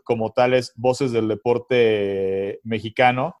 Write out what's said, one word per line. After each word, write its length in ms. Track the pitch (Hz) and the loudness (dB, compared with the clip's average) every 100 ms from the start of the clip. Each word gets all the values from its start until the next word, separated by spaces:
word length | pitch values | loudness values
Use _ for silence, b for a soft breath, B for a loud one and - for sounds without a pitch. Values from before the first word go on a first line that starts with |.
| - | -6
como 260 | 120 110 | -4 -2
tal 220 | 113 123 | 0 2
es 180 | 127 123 - | 2 -2 -4
Voces 340 | 123 127 139 | -2 0 -2
del 160 | 117 110 | 0 -2
Deporte 1300 | 107 120 120 120 123 117 107 101 98 95 98 98 - | -2 0 -2 0 2 4 2 0 -2 -2 -2 -4 -8
Mexicano. 720 | 113 110 110 - 127 127 147 - | -8 -8 -4 2 2 2 -4 -6